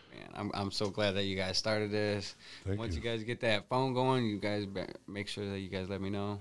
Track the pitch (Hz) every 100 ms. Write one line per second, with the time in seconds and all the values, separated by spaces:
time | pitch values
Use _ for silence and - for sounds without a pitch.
0 | - 57 50 50 98 - 98 - 104 95
1 | 104 95 98 95 95 95 - 107 107 104
2 | 104 104 95 - - - 101 98 113 80
3 | 117 117 107 120 120 104 - 127 135 123
4 | 131 131 117 104 104 104 101 98 - -
5 | - 101 101 - 101 98 95 95 92 98
6 | 95 101 101 101